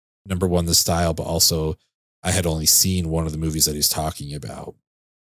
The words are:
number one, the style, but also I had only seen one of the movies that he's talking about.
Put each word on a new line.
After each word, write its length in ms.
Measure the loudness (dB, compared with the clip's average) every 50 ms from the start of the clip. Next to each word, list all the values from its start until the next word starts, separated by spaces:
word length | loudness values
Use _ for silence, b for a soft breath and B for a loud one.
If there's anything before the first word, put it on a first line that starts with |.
| _ _ _ _ _
number 220 | -6 -2 0 0 2
one, 180 | 2 2 2
the 80 | 2 2
style, 400 | 2 2 2 2 2 2 0 0
but 80 | -2 -4
also 560 | -4 0 2 2 2 2 0 0 -2 -4 -6 _ _ _ _ _ _ _ _ -2
I 100 | 0 0
had 140 | 2 2
only 200 | 0 0 0 2
seen 420 | 2 4 4 4 4 2 2 0 0
one 160 | 0 0 -2
of 60 | -2 -2
the 60 | -2
movies 260 | -2 -2 0 0 0
that 80 | 0 0
he's 120 | 0 0 0
talking 460 | 0 0 -2 -4 -4 -6 -10 -10 -10
about. 400 | -10 -10 -10 -12 -12 -12 -14 -16 _ _ _ _ _ _ _ _ _ _